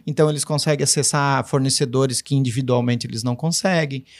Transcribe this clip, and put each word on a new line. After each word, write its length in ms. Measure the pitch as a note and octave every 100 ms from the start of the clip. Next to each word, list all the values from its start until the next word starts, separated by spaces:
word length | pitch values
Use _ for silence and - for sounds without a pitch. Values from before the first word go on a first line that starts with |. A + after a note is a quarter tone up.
| -
Então, 220 | D3 D#3
eles 140 | D3
conseguem 400 | - D3 D#3+ C#3+
acessar 580 | C#3 D3+ C3 D3 C#3+ C3+ B2+
fornecedores 760 | C#3+ C3+ - C3 C3 C3+ A#2+
que 140 | -
individualmente 720 | C#3 C3 A#2 B2+ B2 A#2+ A#2+ A#2
eles 160 | A2+
não 120 | B2
conseguem, 680 | A#2+ D#3+ E3+ F#3+ E3+ D3+ C3+ -